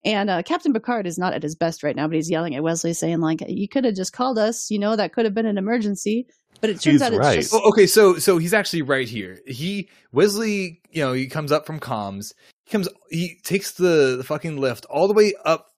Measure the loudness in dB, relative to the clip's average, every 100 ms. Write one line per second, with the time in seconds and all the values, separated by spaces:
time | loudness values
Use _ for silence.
0 | -2 -2 0 -2 -2 -2 0 -2 -2 -4
1 | -4 -4 -4 -2 -6 -4 -4 -2 -4 -2
2 | -2 -2 -2 -2 -2 -2 -2 -2 -2 -2
3 | -2 0 0 -2 -4 -6 -4 -2 -2 -2
4 | -6 -4 -2 0 -2 -2 -6 -2 -2 -2
5 | -2 -2 -2 0 -2 -2 -2 -2 -2 -4
6 | -2 -4 -6 _ _ _ -4 0 4 4
7 | 4 2 4 2 2 4 4 6 6 8
8 | 6 6 2 2 2 0 0 -4 0 -2
9 | -2 -6 -10 -14 -14 -10 -8 -8 -10 _
10 | _ 2 2 2 -2 -2 -6 -12 _ -4
11 | -2 -2 -4 -6 -2 -2 -2 -12 -8 -6
12 | -6 -10 -12 _ _ _ _ -4 -4 -8
13 | _ -6 -6 -10 -4 -4 -4 -2 2 4
14 | 2 0 -6 -8 -6 -4 -4 -4 -6 0
15 | 2 4 4 2 -2 -2 _